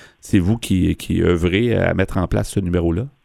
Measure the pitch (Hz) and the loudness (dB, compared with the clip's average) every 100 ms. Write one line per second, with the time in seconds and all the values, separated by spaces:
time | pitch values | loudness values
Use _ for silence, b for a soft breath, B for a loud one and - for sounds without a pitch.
0 | B B - 101 87 113 - 95 85 82 | B B 0 2 2 0 0 0 2 0
1 | - 87 85 87 87 95 120 98 87 87 | -2 0 2 2 2 0 2 0 0 0
2 | 95 98 90 104 104 110 90 87 85 85 | -2 -2 -2 -2 -2 -4 -2 0 0 -2
3 | 139 - | -4 -12